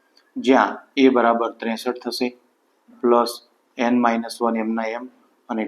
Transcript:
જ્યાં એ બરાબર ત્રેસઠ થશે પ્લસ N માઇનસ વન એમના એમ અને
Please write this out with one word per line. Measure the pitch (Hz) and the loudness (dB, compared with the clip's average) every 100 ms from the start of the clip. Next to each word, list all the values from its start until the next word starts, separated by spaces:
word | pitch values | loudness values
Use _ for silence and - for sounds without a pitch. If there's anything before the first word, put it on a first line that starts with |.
| _ _ _ - | _ _ _ -6
જ્યાં | 117 131 101 - - - | 2 4 4 -2 -8 2
એ | 131 123 | 4 4
બરાબર | 117 117 113 - | 2 2 -2 -6
ત્રેસઠ | 113 113 123 123 123 | -8 -6 -6 -8 -10
થશે | 117 123 - _ _ _ _ _ - | -6 -6 -6 _ _ _ _ _ -4
પ્લસ | 120 120 117 - - _ _ - | 2 4 2 -4 -18 _ _ -4
N | 120 123 | 0 2
માઇનસ | 120 117 113 - | 0 -2 -4 -6
વન | 117 113 | -4 -2
એમના | 110 113 113 117 | -4 -6 -6 -10
એમ | 127 _ _ _ - | -12 _ _ _ -10
અને | 113 | -8